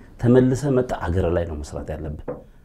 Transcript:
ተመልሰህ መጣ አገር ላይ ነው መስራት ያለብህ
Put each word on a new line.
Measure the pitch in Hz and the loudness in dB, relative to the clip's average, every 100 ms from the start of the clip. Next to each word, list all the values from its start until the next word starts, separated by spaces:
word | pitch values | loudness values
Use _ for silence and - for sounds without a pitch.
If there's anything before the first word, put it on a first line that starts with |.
| - - | -14 -2
ተመልሰህ | 120 127 127 131 147 | 6 6 6 2 0
መጣ | 127 - 104 | 0 0 -4
አገር | 87 87 87 | -2 0 2
ላይ | 87 85 | 0 -2
ነው | 73 | -8
መስራት | 73 76 76 | -10 -10 -8
ያለብህ | 76 78 76 - - - - | -8 -8 -10 -12 -14 -16 -20